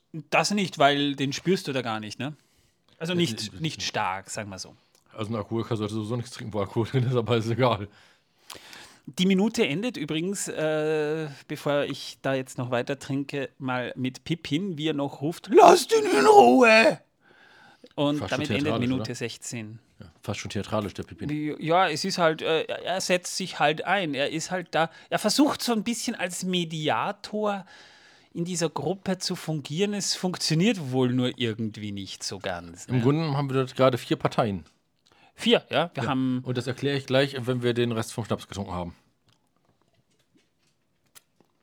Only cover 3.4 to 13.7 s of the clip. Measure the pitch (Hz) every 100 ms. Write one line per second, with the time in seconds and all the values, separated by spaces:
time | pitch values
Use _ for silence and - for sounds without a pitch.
3.4 | 104 92 160 - - 113 98 92 - -
4.4 | 101 92 - - _ _ _ - 107 113
5.4 | 101 113 107 110 104 110 107 123 120 -
6.4 | 120 104 98 117 110 135 123 123 117 120
7.4 | 110 120 127 101 101 - - _ _ _
8.4 | - - - - - - - 143 185 190
9.4 | 220 226 180 147 247 170 147 156 180 202
10.4 | - - 156 156 151 156 147 160 151 135
11.4 | - 151 151 143 113 143 - - 135 135
12.4 | 131 - 123 123 127 139 - 139 139 143
13.4 | 131 - 131